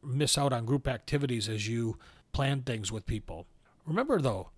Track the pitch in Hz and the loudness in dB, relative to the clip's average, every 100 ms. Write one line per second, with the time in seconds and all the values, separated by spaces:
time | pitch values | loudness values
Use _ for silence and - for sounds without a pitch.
0 | 139 131 143 - 143 123 113 139 131 123 | -4 0 2 2 2 2 2 0 0 -4
1 | - 147 139 120 104 107 104 117 117 - | 0 0 2 0 0 -2 0 0 -2 -4
2 | - - _ - 135 139 127 113 98 107 | -10 -20 _ 0 0 0 -2 -4 -4 -6
3 | - 107 - 82 - - _ _ - 175 | -4 -4 -6 -12 -14 -20 _ _ -4 0
4 | 285 220 131 95 - | 2 2 2 0 -6